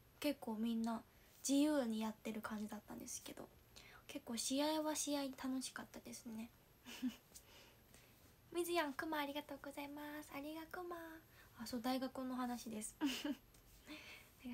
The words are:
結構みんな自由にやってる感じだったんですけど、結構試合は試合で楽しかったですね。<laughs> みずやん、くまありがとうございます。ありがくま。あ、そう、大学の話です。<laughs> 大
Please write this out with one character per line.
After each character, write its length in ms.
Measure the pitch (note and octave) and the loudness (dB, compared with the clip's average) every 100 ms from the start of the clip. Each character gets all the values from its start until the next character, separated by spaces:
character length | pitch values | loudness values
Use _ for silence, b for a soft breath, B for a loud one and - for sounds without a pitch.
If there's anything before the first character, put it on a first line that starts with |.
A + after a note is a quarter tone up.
| - - | -20 0
結 180 | D4 C#4 | 2 2
構 160 | - G#3+ | 0 2
み 200 | A#3 A3+ | 2 4
ん 60 | |
な 180 | A3+ A3+ - B B B - | 2 0 -4 B B B 4
自 140 | C#4 | 8
由 240 | D4 D4 A#3 | 8 6 4
に 160 | A3 | 2
や 80 | A3 | 0
っ 40 | |
て 180 | G#3+ - | -2 -4
る 100 | G#3+ | -4
感 180 | G#3+ G#3+ | -2 -2
じ 80 | G#3+ | -2
だ 80 | G#3+ | -6
っ 40 | - | -8
た 60 | |
ん 60 | - | -10
で 80 | - | -8
す 140 | - | -8
け 100 | - | -8
ど、 140 | - - - - B B B - | -10 -12 -14 -20 B B B -10
結 180 | C#4+ - | -8 -4
構 120 | A#3 | -2
試 260 | - C4 | 2 4
合 180 | D4+ D#4 | 6 4
は 140 | D#4 D4 | 4 2
試 220 | - C#4+ | 2 2
合 60 | |
で 60 | C#4 C4+ | 0 -2
楽 200 | C4 C4 | 0 0
し 120 | B3+ | 0
か 100 | - | -4
っ 20 | A#3 | -8
た 80 | - | -10
で 140 | B3 | -10
す 120 | A#3 A#3+ | -10 -8
ね。 240 | A3 A3+ - - - - | -8 -8 -12 -20 -20 -14
<laughs> 340 | - B3+ - - - B B B B - B B B B - - | -2 -2 -2 -8 -20 B B B B -20 B B B B -20 -4
み 120 | E4+ E4+ | 0 4
ず 60 | |
や 140 | F4 D4+ | 4 4
ん、 80 | |
く 120 | C4 D#4+ | 2 0
ま 140 | D4+ | 2
あ 60 | C#4+ | 2
り 80 | |
が 100 | C#4+ | 0
と 120 | C#4+ C#4 | -4 -6
う 40 | |
ご 80 | C#4+ | -8
ざ 100 | C#4 | -6
い 60 | C#4+ | -6
ま 140 | C#4+ D4 D4+ | -6 -8 -8
す。 60 | D4+ C#4 | -8 -6
あ 40 | |
り 160 | C#4+ D#4+ | -6 -6
が 60 | D#4+ | -6
く 100 | F4+ | -6
ま。 120 | F4 E4+ E4 D#4+ - B B - | -6 -6 -8 -12 -16 B B -10
あ、 60 | A3+ | -4
そ 100 | B3 | -2
う、 40 | |
大 180 | B3+ C4 | 2 2
学 240 | C4 C4 | 0 -2
の 120 | B3+ B3+ | -2 0
話 340 | B3 A#3+ A#3 | 0 -2 -4
で 120 | A3 | -4
す。 140 | G#3+ - | -6 0
<laughs> 1400 | D4 B3 D4 B3+ - - - - - D4+ - - - - | 2 2 0 -2 -6 -20 -20 -20 -14 -12 -12 -16 -18 -12
大 80 | B3+ | -10